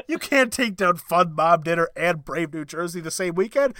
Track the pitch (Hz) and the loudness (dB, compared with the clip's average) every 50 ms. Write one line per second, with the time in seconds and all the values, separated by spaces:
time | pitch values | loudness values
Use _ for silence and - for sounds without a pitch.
0 | - - 330 - - - 285 269 254 226 - 269 247 220 180 - 190 175 175 - | -6 -6 -6 -6 -2 0 2 2 2 2 0 -2 -2 -2 -2 0 2 0 0 0
1 | - - 170 175 180 165 151 156 160 165 170 160 151 170 170 170 165 - - 151 | -2 0 2 2 2 2 2 2 4 4 4 4 4 2 0 0 0 0 -2 0
2 | 160 175 170 151 - - 135 170 165 147 156 156 147 139 156 165 175 170 170 180 | 0 0 0 -2 -6 -6 -4 -4 -4 -4 -6 -8 -10 -8 -6 -6 -6 -6 -6 -8
3 | 160 160 - - 185 175 170 185 214 233 - 277 285 262 - | -8 -6 -4 -4 -4 -2 0 -2 -2 0 0 0 0 0 -2